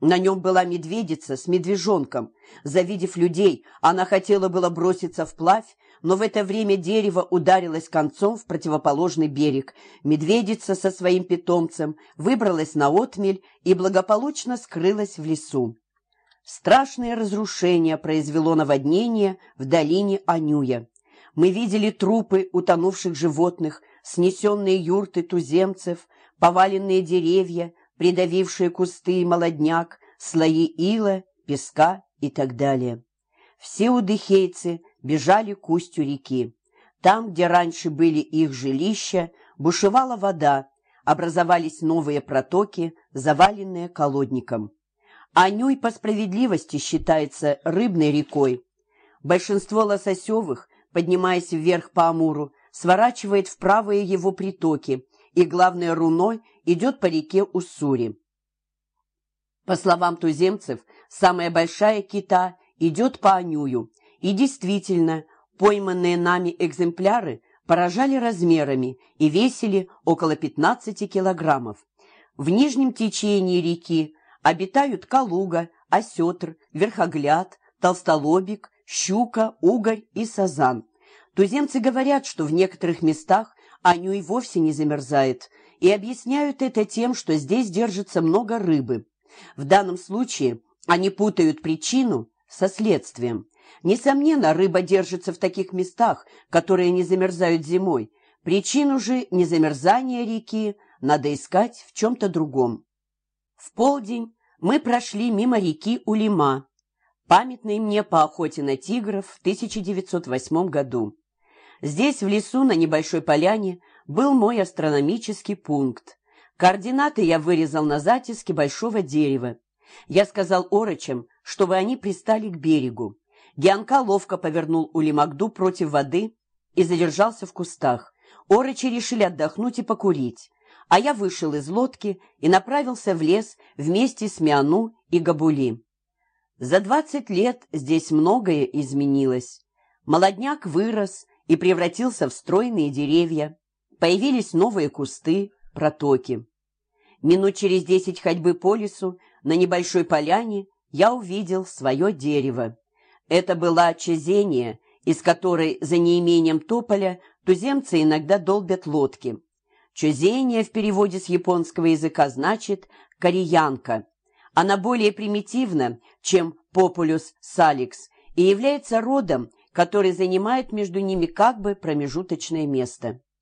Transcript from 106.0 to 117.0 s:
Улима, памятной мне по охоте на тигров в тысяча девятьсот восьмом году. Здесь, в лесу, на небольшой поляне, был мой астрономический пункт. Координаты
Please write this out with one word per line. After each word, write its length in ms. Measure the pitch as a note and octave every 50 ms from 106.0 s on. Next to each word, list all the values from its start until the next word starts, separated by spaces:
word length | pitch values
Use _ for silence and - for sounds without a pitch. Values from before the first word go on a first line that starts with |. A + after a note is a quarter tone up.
| -
Улима, 640 | - G#3+ A3 A3 A3+ G#3 E3 D3 C#3 C3 C3+ C3+ _ _ _ _ _ _ _ _ _ _ _ _ -
памятной 500 | E3+ F#3+ B3 C4 B3+ - - G#3+ G#3 G#3+
мне 240 | A3 G#3 G#3 G#3 G#3
по 200 | - F3 D#3+ D3+
охоте 400 | D#3 - - E3+ D3+ - - C#3+
на 140 | C#3 C3+
тигров 500 | C3 - - G#3+ B3 G#3 G3+ G#3 G3 G3
в 160 | - - _ -
тысяча 380 | F3+ G#3 - A#3+ G3+ - G#3+
девятьсот 460 | F#3 F3+ G3+ F3+ - - - F3 E3+
восьмом 420 | B2+ B2+ C3 - - D#3 E3 F#3 F#3
году. 480 | D3 D3 C#3 C3 B2+ A#2+ A2 G#2 - _ _ _ _ _ _ _ _ _ _ _ _ _ -
Здесь, 400 | D3 D3 E3 B3 D4 C#4 - G3+
в 60 | G3
лесу, 360 | G#3 G#3+ G#3 - - B3+ C#4
на 80 | C4 G3
небольшой 480 | E3 E3 D#3+ D#3 D#3 D#3 - - D#3+
поляне, 600 | - - D3+ D3+ D#3+ F#3 G#3+ A3 G3+ F#3 F3 F3+ _ _ _ _ _
был 260 | - C#3+ F3 C4 C#4+ C#4
мой 300 | B3+ G#3 A3 A#3+ A3 F#3+
астрономический 920 | F3+ - - D#3 D#3 D3+ C#3+ C#3 D3+ G#3 A#3 - - G#3+ - - - G3+
пункт. 600 | - - - D3 C#3+ C#3 C3 A2+ - - - - _ _ _ _ _ _ _ _
Координаты 640 | - F3+ F3+ F#3+ G#3 F3+ A#3+ B3+ C4+